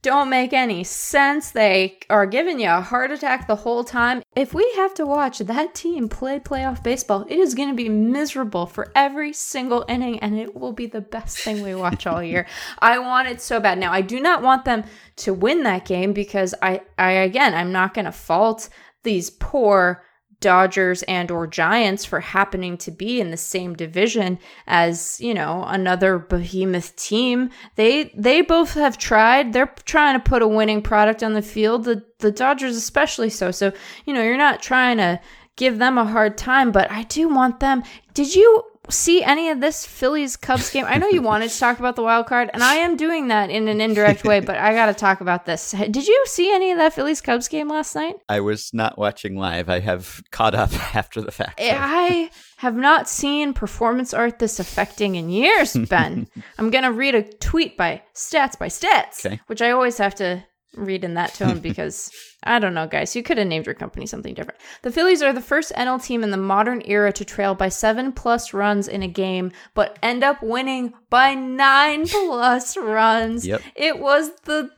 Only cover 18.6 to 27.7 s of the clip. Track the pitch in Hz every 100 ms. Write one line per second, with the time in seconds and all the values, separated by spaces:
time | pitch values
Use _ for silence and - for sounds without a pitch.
18.6 | - - - _ 233 196 175 _ - 285
19.6 | 220 196 180 180 _ _ _ _ 202 180
20.6 | 190 190 185 180 - 180 175 170 165 175
21.6 | 165 226 214 202 - 160 - 190 196 185
22.6 | 180 175 - 165 202 247 180 165 - 185
23.6 | 180 165 160 175 220 226 185 180 - -
24.6 | - 175 170 170 - - 240 208 151 175
25.6 | - 190 185 180 190 180 165 180 175 190
26.6 | 185 180 170 - - 214 254 247 254 -
27.6 | -